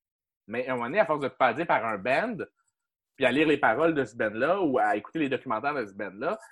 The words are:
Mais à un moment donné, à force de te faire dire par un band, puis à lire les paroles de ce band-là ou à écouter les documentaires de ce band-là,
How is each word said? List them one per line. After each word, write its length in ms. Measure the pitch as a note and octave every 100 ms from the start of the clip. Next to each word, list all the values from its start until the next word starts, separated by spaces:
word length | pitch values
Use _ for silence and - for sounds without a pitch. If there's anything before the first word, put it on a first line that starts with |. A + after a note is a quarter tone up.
| _ _ _ _ -
Mais 220 | A2+ B2+
à 40 |
un 20 |
moment 120 | B2+ A#2+
donné, 140 | F#3
à 60 | G3+
force 140 | D3+
de 80 | C3+
te 80 | -
faire 180 | C3
dire 120 | A#2+ E3+
par 160 | C#3+ A2+
un 100 | G#2+
band, 400 | G2 C#3+ A3 F#3+ G#2 _ _ _ _ _ _ -
puis 80 |
à 80 | B2+
lire 160 | B2+ D#3
les 100 | D3
paroles 360 | C3 A2 E3
de 100 | D#3
ce 100 | B2+
band-là 460 | A#2+ A2 A2 C#3 G3
ou 180 | E3+ B2+
à 180 | G#2+ G#2
écouter 240 | - E3
les 100 | C#3+
documentaires 440 | B2+ - A2 C#3+
de 120 | D3 G#2
ce 80 |
band-là, 440 | G2 G2+ F#2+ C#3+ A3 -